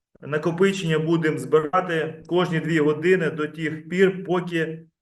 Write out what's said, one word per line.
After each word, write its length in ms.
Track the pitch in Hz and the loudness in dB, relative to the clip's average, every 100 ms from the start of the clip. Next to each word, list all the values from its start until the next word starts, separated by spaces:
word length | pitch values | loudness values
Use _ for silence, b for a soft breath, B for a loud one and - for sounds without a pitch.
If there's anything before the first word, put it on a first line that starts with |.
| _ _ | _ _
накопичення 800 | 139 151 175 165 196 190 170 156 | -6 -2 -2 2 2 2 0 0
будемо 380 | 160 165 160 143 | 2 2 0 -2
збирати 840 | 131 151 151 185 180 160 160 - - | 2 2 2 0 0 -2 -4 -8 -2
кожні 320 | 175 165 160 | 0 2 0
дві 200 | 151 160 | 0 2
години 500 | 147 147 170 185 156 | 2 2 2 4 2
до 160 | - 151 | -2 -6
тих 420 | 165 156 156 160 | -4 -6 -6 -6
пір, 340 | 180 190 180 151 | 2 2 2 -2
поки 640 | 175 175 170 160 160 - _ | -2 -2 -4 -4 -6 -14 _